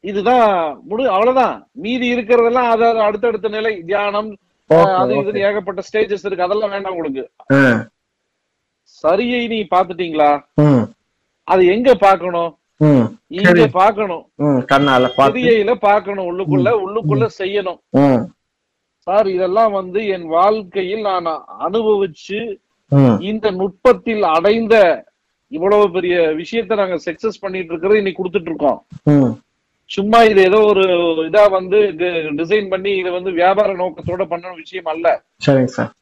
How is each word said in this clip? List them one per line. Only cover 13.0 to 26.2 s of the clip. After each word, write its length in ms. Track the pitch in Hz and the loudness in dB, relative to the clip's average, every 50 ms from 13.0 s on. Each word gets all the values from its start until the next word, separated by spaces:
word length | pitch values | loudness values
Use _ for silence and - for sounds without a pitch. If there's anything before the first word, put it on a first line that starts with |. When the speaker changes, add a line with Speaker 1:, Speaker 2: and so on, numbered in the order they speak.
| 113 107 - _ _ | 2 0 -4 _ _
Speaker 1:
இங்க 220 | _ - 180 202 175 | _ -8 0 2 4
Speaker 2:
சரி. 180 | 175 175 156 | 4 4 4
Speaker 1:
பாக்கணும். 600 | 143 - 180 190 214 214 196 214 196 175 160 - _ _ | 2 4 2 2 2 2 0 -4 -6 -6 -10 -12 _ _
Speaker 2:
ம், 220 | - 143 147 143 | -4 0 0 0
கண்ணால 520 | 127 123 - 135 139 143 143 131 127 127 127 - | 0 0 0 2 2 2 4 4 2 2 2 2
பார்த்து. 240 | - 135 - 214 247 | 2 2 2 2 0
Speaker 1:
கிரியையில 360 | 247 240 233 220 202 202 247 | 2 2 4 4 2 0 -2
பாக்கணும், 500 | 185 - 202 202 208 185 190 202 196 185 | 0 2 2 2 2 0 -4 -8 -6 -6
உள்ளுக்குள்ள, 540 | 175 175 180 196 160 147 139 135 202 240 214 | -6 -6 -6 -4 -2 0 0 2 2 0 0
Speaker 2:
ம், 80 | 190 | -2
Speaker 1:
உள்ளுக்குள்ள 400 | 190 208 226 226 151 147 135 - | -4 -6 -6 -2 -2 0 0 0
Speaker 2:
ம். 140 | 214 - - | -2 -4 -6
Speaker 1:
செய்யணும். 380 | 190 185 196 208 190 185 170 _ _ _ | -8 -4 -4 -4 -4 -6 -10 _ _ _
Speaker 2:
ம். 420 | - 135 143 139 131 120 98 87 _ _ _ _ _ _ _ _ _ _ _ _ _ | 0 2 2 4 2 0 -2 -6 _ _ _ _ _ _ _ _ _ _ _ _ _
Speaker 1:
சார், 300 | _ _ - 185 208 220 | _ _ -2 0 0 0
இதெல்லாம் 440 | 196 190 180 185 180 180 220 226 220 | 0 0 -2 -2 0 0 2 0 2
வந்து 360 | 202 196 185 185 180 208 226 | 0 -4 -6 -4 -6 -4 -4
என் 200 | 202 190 180 170 | -4 -6 -6 -6
வாழ்க்கையில் 760 | 160 156 170 185 208 214 220 208 180 - 196 185 180 202 226 | -2 0 2 2 2 2 0 -6 -8 -8 -6 -6 -4 -6 -6
நான் 440 | 214 202 190 180 170 165 160 147 - - - - | -4 -4 -4 -4 -4 -6 -8 -8 -12 -18 -14 -8
அனுபவிச்சு, 1000 | - 165 190 226 226 214 214 202 196 185 147 - - - 196 214 233 233 196 - _ _ _ _ _ | -8 -4 -4 -2 0 0 0 0 0 -4 -6 -14 -14 -10 -10 -10 -8 -10 -12 -16 _ _ _ _ _
Speaker 2:
ம். 280 | _ 143 139 139 127 113 98 | _ 2 4 4 4 4 2
Speaker 1:
இந்த 320 | 175 196 214 220 208 214 | -2 -4 -6 -2 -2 -4
நுட்பத்தில் 720 | 185 185 190 196 - _ _ 262 233 185 - 233 226 214 202 | -2 -2 -4 -6 -6 _ _ 2 2 2 -2 -6 -2 -2 0
அடைந்த 840 | 170 156 165 170 202 226 226 226 208 226 220 196 170 151 117 - _ _ _ _ _ _ _ _ | 0 0 2 2 2 0 0 2 2 4 4 6 4 2 -2 -6 _ _ _ _ _ _ _ _
இவ்வளவு 440 | _ - 156 170 196 208 208 208 196 | _ -8 -4 0 2 2 4 2 2
பெரிய 300 | 170 185 175 180 175 175 | 0 -4 -2 -2 0 0